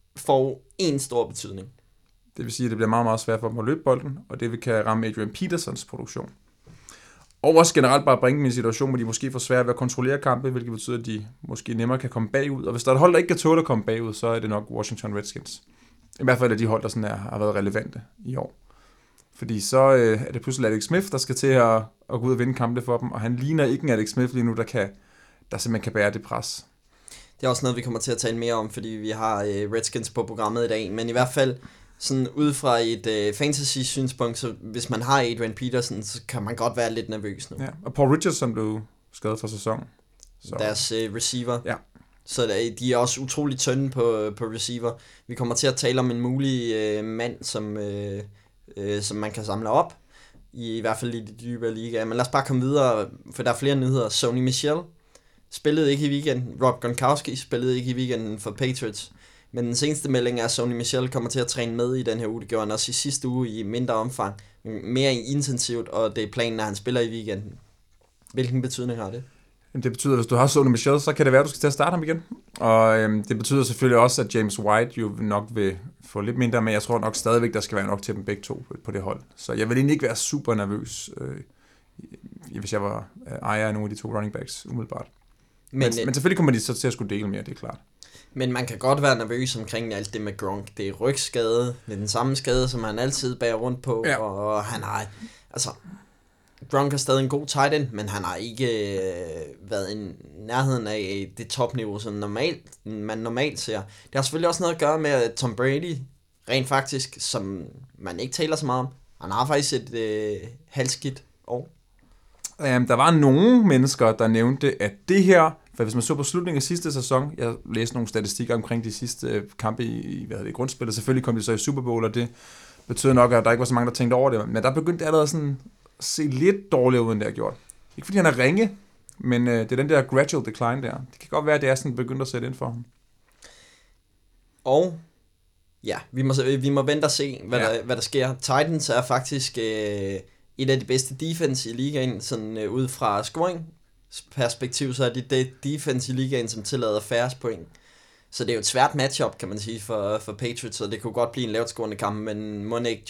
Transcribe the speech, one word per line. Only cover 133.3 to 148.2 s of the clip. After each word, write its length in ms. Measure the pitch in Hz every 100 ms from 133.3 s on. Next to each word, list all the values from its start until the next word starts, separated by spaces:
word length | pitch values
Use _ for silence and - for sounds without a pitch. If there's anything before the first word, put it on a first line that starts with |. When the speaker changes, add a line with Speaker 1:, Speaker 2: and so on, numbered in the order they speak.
| _ - - - _ _ _ _ _ _ _ _ _
Speaker 1:
Og 340 | 131 147 180 165 - _ _ _ _ _ _ _
ja, 140 | 107 - -
vi 100 | 127
må, 120 | 135 131 127 135
vi 120 | 139
må 120 | 139
vente 220 | 135 151
og 60 | 147
se, 320 | - 143 127 95
hvad 100 | 123
Speaker 2:
Ja. 60 |
Speaker 1:
der, 180 | 107 113
hvad 140 | 113 120
der 60 |
sker. 320 | - 139 127
Titans 540 | 131 - 135 156 160 -
er 140 | 120
faktisk, 560 | 123 131 131 139 127 120
øh, 600 | 110 107 104 101 98 98 - _ _ -
et 120 | 135
af 100 | 135
de 60 | 123
bedste 280 | 127 -
defense 560 | 135 160 165 151 131 113
i 20 |
ligaen, 480 | 117 143 147 127 101
sådan, 360 | - 117 107 110
øh, 140 | 104
ud 160 | 123 127
fra 360 | - 117 101
scoring-perspektiv, 1700 | - 165 180 170 160 - _ _ _ - - 135 120 - 127 - 135
så 100 | 127
er 80 | 123
det 180 | 127 127
det 200 | 131 131 -
defense 480 | 139 147 147 127 131
i 40 | 127
ligaen, 320 | 131 131 113
som 140 | 110
tillader 380 | 101 127 113 104
færrest 400 | - 117 127 127
point. 280 | 120 95 - - _ _ _ _